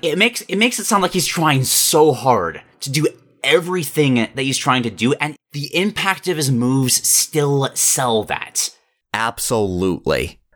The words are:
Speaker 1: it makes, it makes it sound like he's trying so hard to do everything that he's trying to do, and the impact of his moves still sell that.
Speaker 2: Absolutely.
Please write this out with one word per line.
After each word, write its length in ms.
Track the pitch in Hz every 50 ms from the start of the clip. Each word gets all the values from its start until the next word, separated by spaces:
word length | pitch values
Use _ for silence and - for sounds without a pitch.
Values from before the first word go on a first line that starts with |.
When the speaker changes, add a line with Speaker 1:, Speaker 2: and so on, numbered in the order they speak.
| -
Speaker 1:
it 140 | 165 151 185
makes, 240 | 214 240 233 - -
it 140 | - 190
makes 220 | 196 226 247 247 -
it 60 | -
sound 180 | - 226 196 185
like 100 | 180 -
he's 140 | 185 -
trying 380 | - - 175 160 156 143 135 127
so 480 | - - - - - - 156 156 156 135
hard 480 | - 123 131 120 104 87 82 78 - - _ _ -
to 100 | - 139
do 160 | 131 156 151 151 - - _ _ _ _ -
everything 720 | 135 151 180 165 175 185 185 151 - - 156 147 135 127
that 220 | 120 113 - - 135
he's 200 | 135 135 127 -
trying 240 | - 143 127 127 117
to 80 | 113
do, 240 | 98 90 110 127 147
and 220 | - 147 151 147 - _ _ -
the 220 | 147 139 - -
impact 540 | 170 190 208 - - - 196 190 - - 185
of 80 | 175
his 140 | 151 147 131
moves 560 | 135 117 123 123 131 135 131 123 - - - -
still 600 | - - - - - 151 147 143 143 139 139 127 -
sell 500 | - - - - 151 131 120 113 110 101
that. 460 | - - - - - - - - - - _ _ _ _ _ _ _ - 107 113 117 - -
Speaker 2:
Absolutely. 1000 | - - 123 113 104 95 92 87 95 92 85 - - - 73 64 64 - - _ _ _ _